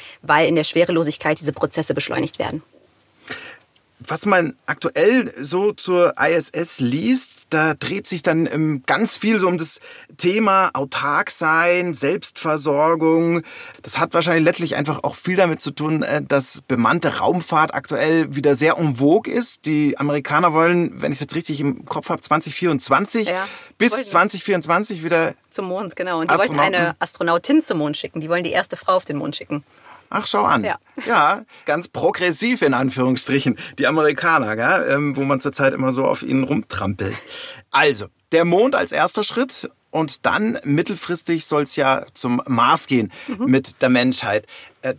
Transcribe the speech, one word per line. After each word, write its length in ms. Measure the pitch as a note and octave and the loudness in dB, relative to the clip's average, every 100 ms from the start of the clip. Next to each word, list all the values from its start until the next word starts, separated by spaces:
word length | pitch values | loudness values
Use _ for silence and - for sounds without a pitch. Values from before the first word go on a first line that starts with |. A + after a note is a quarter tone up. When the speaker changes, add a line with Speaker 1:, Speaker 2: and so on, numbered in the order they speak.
| - - | -18 -10
Speaker 1:
weil 280 | - D3+ D#3+ | 0 2 4
in 80 | E3 | 2
der 80 | |
Schwerelosigkeit 760 | D3+ E3 E3+ E3+ D#3 - D3+ D#3 | 0 2 2 2 0 -2 -2 -2
diese 140 | D3 | -4
Prozesse 420 | D3 D3+ - D#3 | -4 -4 -2 -4
beschleunigt 460 | C3 - - - - | -4 -4 -4 -4 -4
werden. 200 | - D#3 - _ _ _ _ _ - - - - _ _ _ _ | -6 -6 -12 _ _ _ _ _ -16 -16 -16 -20 _ _ _ _
Speaker 2:
Was 220 | A2+ D#3+ G#3 | -8 -4 2
man 300 | F#3 E3 - - | 2 2 -4 -8
aktuell 680 | - D#3+ D3+ F#3 B3+ - - | -6 -4 2 4 4 2 -6
so 320 | C#3 F3 G#3 | -4 -2 0
zur 420 | G3+ - F3+ F3 - | -2 0 4 4 2
I 140 | D3+ | 0
S 180 | E3 C#3+ | 2 0
S 300 | - E3+ - | -4 -6 -2
liest, 680 | B2 C#3 G#3+ B3+ - - - | -2 0 2 0 -2 -10 -4
da 240 | D#3+ D#3 | 0 0
dreht 340 | D3+ - G3 - | 0 -6 -6 -6
sich 160 | F3+ | -2
dann, 220 | F3+ D#3+ E3 | 0 2 0
ähm, 360 | D#3 D#3 C#3+ | 0 -2 -2
ganz 320 | - C#3+ A3+ - | 0 0 0 0
viel 220 | G#3 A3 | 0 2
so 80 | F#3 | 2
um 120 | F3 | 0
das 200 | D#3+ - - - - - | -2 -8 -12 -20 -18 -4
Thema 540 | F3 G#3 G#3+ F#3+ F#3 | 0 2 4 4 4
Autarksein, 1200 | - C#3 - C#3 D3 G#3 - D#3+ D#3+ E3+ F3 F3+ | 0 -4 -4 0 0 0 -2 2 4 4 2 0
Selbstversorgung. 1500 | D#3 C#3 F#3 - - - D3+ D3+ C#3+ D#3 E3 D#3+ E3 E3+ E3+ - - - - | -2 -2 -2 -6 -6 -2 0 2 2 4 4 4 4 2 0 -4 -12 -20 -16
Das 180 | - - | -8 -4
hat 120 | E3 | -2
wahrscheinlich 320 | E3+ D#3+ E3 | 0 2 4
letztlich 300 | D#3 F3 E3+ | 2 2 -2
einfach 300 | - D3 D3 | -2 -2 -2
auch 100 | D3 | -4
viel 220 | - - F#3 | -4 -2 2
damit 240 | F3+ D#3 | 2 0
zu 100 | - | -6
tun, 320 | C3+ D3+ D#3 | -4 -2 -2
äh, 180 | - D3 | -2 -4
dass 420 | C#3 C#3 C3 - | 0 0 0 -4
bemannte 560 | - A#2+ A2+ E3 E3 - | -4 0 2 2 0 0
Raumfahrt 560 | F3 F3+ E3 D#3+ D#3 | 0 0 0 0 0
aktuell 600 | - - A2+ D3+ E3 D3 | -2 -6 -2 2 2 0
wieder 220 | C#3 D3 C3+ | 0 2 4
sehr 200 | D#3 D#3 | 2 2
en 200 | D#3+ A#2+ | 0 2
vogue 360 | C#3 F#3 - | 4 4 2
ist. 340 | - A#3 - - | -2 -2 -4 -2
Die 300 | D3+ D3 - | 0 0 0
Amerikaner 540 | D3 D3 C#3 D3+ F3 | -2 -2 0 2 4
wollen, 480 | D#3 E3 F3 E3+ - | 4 4 4 0 -2
wenn 120 | D3 | -4
ich's 80 | C#3+ | -4
jetzt 160 | D3 - | -6 -6
richtig 240 | E3+ D3 | -6 -4
im 240 | C#3+ C3 | -4 -4
Kopf 240 | - D#3 - | -6 -6 -4
hab, 160 | E3 | -6
zwanzig 320 | - D#3 D#3+ - | 0 -2 -2 -2
vierundzwanzig, 720 | F3+ C#3+ - C3+ G3+ A#3 G#3+ | 0 0 2 2 2 -2 -2
Speaker 1:
Ja. 180 | F3+ G3 - - - | -2 -6 -10 -16 0
Speaker 2:
bis 140 | A#3 | 2
Speaker 1:
Wollten 160 | A#3+ C4 | 2 2
Speaker 2:
zwanzig 340 | F3 G3 F#3+ | 2 2 0
vierundzwanzig 640 | - F#3 D#3 E3+ G#3+ F#3 | -2 -2 0 0 0 -6
wieder 300 | D#3+ E3 E3 - _ | 0 0 0 -4 _
Speaker 1:
Zum 160 | - F#3 | -8 -6
Mond, 280 | F#3 G3+ | -6 -6
genau. 240 | - F3+ E3+ | -8 -4 -2
Und 100 | D#3 | 2
die 80 | D#3+ | 2
wollten 220 | G3+ D3 | 2 2
Speaker 2:
Astronauten. 160 | F#3+ | 2
Speaker 1:
eine 220 | F#3 E3+ - | 2 0 -2
Astronautin 640 | E3+ - E3+ E3+ - D4+ | -6 -4 0 0 2 2
zum 160 | - F#3 | 2 -2
Mond 180 | D3+ D3 | -2 -4
schicken. 240 | - E3 | -8 -8
Die 80 | D#3 | -4
wollen 140 | F3 | -2
die 80 | F3 | -2
erste 260 | F3+ - - | -2 -4 -4
Frau 180 | - | 0
auf 100 | F#3 | 0
den 140 | - C#3+ | 0 -6
Mond 180 | D3+ D3 | -6 -8
schicken. 260 | - D3 - _ - - _ | -8 -8 -8 _ -20 -20 _
Speaker 2:
Ach, 120 | G3 - | -6 -2
schau 180 | - | 0
an. 180 | G#4 D3 | 2 2
Speaker 1:
Ja. 140 | G#3 - _ - G#3+ | 0 -6 _ -10 0
Speaker 2:
Ja, 360 | A3+ D3+ G3+ A3+ - | 2 4 0 -6 -10
ganz 240 | - D3+ E3+ | -4 -4 -4
progressiv 720 | - E3 G#3+ F3+ D#3 A3+ B3 | -2 0 2 0 0 0 2
in 140 | D3 | 2
Anführungsstrichen, 800 | B2+ C3 C3 B2+ B2 - C3+ C#3 A2+ - - | 2 0 0 0 0 0 0 0 -2 -6 -2
die 80 | C3 | 0
Amerikaner, 720 | D#3 D3+ D3 F3 D#3+ A2 A2 | 2 2 2 2 2 0 0
gell? 340 | B2+ F#3+ - | 0 2 2
Ähm, 260 | C#3 D3 C#3 | 0 0 -2
wo 60 | |
man 180 | C#3 C#3 | 0 0
zurzeit 320 | C#3 - C3+ | -2 0 0
immer 180 | C3 C3 | 2 0
so 140 | B2+ | 0
auf 180 | C3+ - | 0 -2
ihnen 220 | B2+ C3 | -2 0
rumtrampelt. 680 | C3 D3 - - G2 G2+ G2 G#2+ - - - - - | 0 -2 -4 -6 -4 -4 -6 -8 -12 -16 -16 -18 -4
Also, 380 | C3+ D3+ A2+ G2+ _ _ | 2 2 0 -6 _ _
der 140 | D#3+ | 2
Mond 300 | E3+ F3 B3 | 4 4 4
als 180 | - - | 2 -2
erster 320 | D3 E3+ - | 0 0 0
Schritt 460 | G#3 - B3+ - - _ _ | -4 -4 -4 -6 -12 _ _
und 360 | D3+ D#3 - A#2 | -4 -4 -4 -2
dann 320 | B2+ A2+ - | 0 -2 -4
mittelfristig 840 | C#3+ C#3+ F3 F#3 - E3+ - E3+ - | -2 0 0 -6 -6 -6 -4 -4 -2
soll's 300 | D3 D3 - | -2 0 0
ja 280 | C3+ C3+ - | 2 2 -2
zum 300 | - B2 B2 - | -6 -2 -2 0
Mars 420 | A#2+ A#2+ D#3+ - | 2 4 2 2
gehen 220 | C3 G#2 - - | 0 0 -6 -10
Speaker 1:
Mhm. 200 | G#3 A#3 | -4 2
Speaker 2:
mit 340 | C3+ C3 - | 2 0 0
der 80 | B2+ | 2
Menschheit. 580 | B2+ B2 B2 A#2 G#2 - - - _ | 4 2 0 -2 -2 -4 -14 -20 _
Äh, 100 | C3 | -8